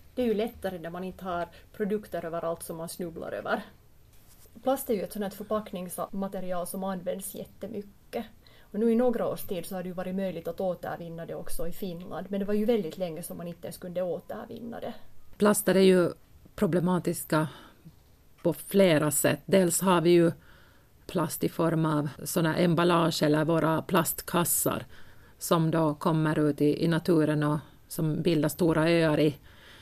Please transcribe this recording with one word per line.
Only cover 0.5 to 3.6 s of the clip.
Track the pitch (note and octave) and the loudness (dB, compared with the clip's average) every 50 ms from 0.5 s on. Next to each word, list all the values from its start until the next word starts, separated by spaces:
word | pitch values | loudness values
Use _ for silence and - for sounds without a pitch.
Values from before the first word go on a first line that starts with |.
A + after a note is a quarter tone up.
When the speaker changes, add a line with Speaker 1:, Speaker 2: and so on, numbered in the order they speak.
| - - - F#3+ F3+ E3+ | -6 -8 -8 -8 -8 -8
Speaker 1:
när | D#3+ E3 | -10 -10
man | E3+ F3+ F#3+ | -10 -8 -8
inte | F#3 F3+ - F#3 | -10 -10 -10 -8
har | F#3+ F3 F3 E3+ E3+ - - - - | -6 -4 -4 -6 -6 -10 -16 -20 -16
produkter | - - G#3+ F#3+ G#3+ G#3+ G#3+ - - E3+ E3+ | -8 -6 -4 -2 -2 -4 -4 -6 -8 -6 -6
överallt | E3 E3 E3+ E3 E3 E3 E3 - | -6 -6 -4 -4 -4 -4 -6 -8
som | - F3 E3 | -10 -10 -10
man | E3 E3+ | -10 -10
snubblar | - - F3+ E3 E3 - - - | -8 -8 -8 -8 -8 -10 -8 -8
över. | - G2+ - - G#3+ A3+ | -8 -6 -4 -2 -4 -4